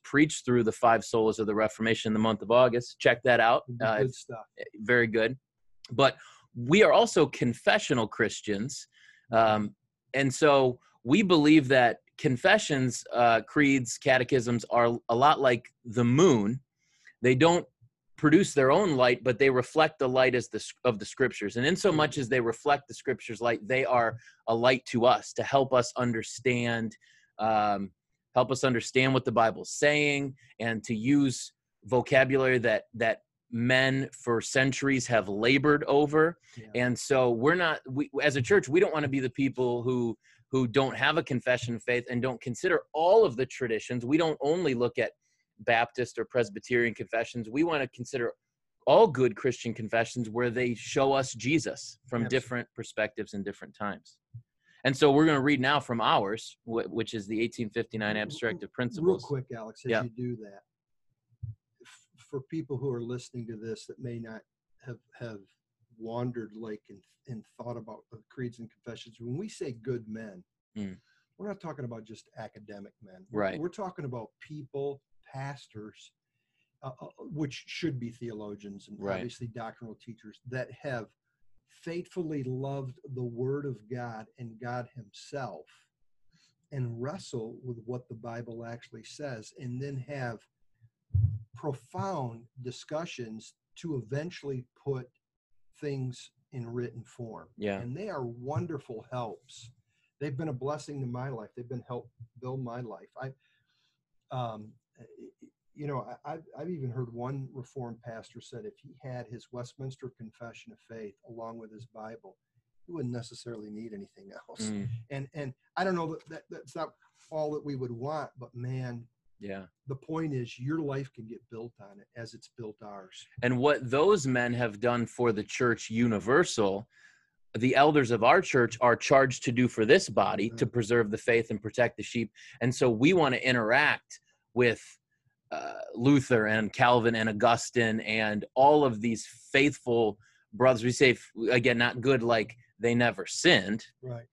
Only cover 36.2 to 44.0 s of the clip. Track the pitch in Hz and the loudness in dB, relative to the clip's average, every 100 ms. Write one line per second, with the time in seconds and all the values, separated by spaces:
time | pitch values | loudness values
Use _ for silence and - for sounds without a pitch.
36.2 | 160 175 _ 120 107 113 123 117 - 135 | 2 -2 _ -20 -8 -2 -2 -2 0 2
37.2 | 123 113 139 180 165 147 131 131 147 135 | 4 2 2 2 0 -2 -6 -6 -4 0
38.2 | 147 135 117 202 - 170 202 151 139 135 | 0 2 4 4 4 4 4 2 0 -2
39.2 | 127 - 135 - 127 120 120 127 117 107 | -2 0 -2 0 0 0 0 0 0 -4
40.2 | _ _ _ 131 123 127 135 110 139 156 | _ _ _ 0 2 2 0 2 2 2
41.2 | - 127 127 123 120 113 - 123 120 123 | 0 -2 0 0 -2 -6 -2 -2 -2 -4
42.2 | 120 117 127 110 180 160 - 156 170 220 | -4 -4 -8 -4 0 0 0 0 6 6
43.2 | 190 120 131 - 120 107 - 123 | 6 2 -4 -4 -4 -4 -4 -6